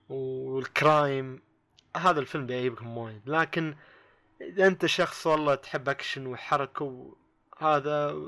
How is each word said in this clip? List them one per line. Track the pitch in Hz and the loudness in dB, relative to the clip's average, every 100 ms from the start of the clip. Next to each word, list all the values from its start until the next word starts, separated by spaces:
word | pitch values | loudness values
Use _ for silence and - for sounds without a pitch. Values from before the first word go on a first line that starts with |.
| _ | _
والكرايم. | 135 131 131 131 131 127 - 147 151 143 135 131 131 _ _ _ _ _ 165 | -6 -6 -6 -4 -4 -4 2 4 6 4 0 -4 -12 _ _ _ _ _ 0
هذا | 180 156 | 2 2
الفيلم | 131 156 123 | 0 -4 -4
بيعجبكم | 127 127 113 117 117 | -2 -2 -4 -10 -8
وايد. | 113 107 127 | -10 -12 -2
لكن | 143 151 170 160 147 - - _ _ _ _ | 0 0 0 -4 -8 -18 -20 _ _ _ _
إذا | 175 180 190 | -10 4 4
أنت | 185 165 | 6 0
شخص | - 170 - 165 | 2 0 0 2
والله | 156 147 135 | 2 4 0
تحب | - 151 131 | 0 -6 -2
أكشن | 135 - 143 131 | -4 -4 -6 -8
وحركة | 123 - 147 135 - 143 127 135 - _ _ _ - | -10 -2 0 0 -4 -6 -8 -16 -20 _ _ _ -2
وهذا، | 156 147 143 147 147 151 | 2 2 2 0 0 -2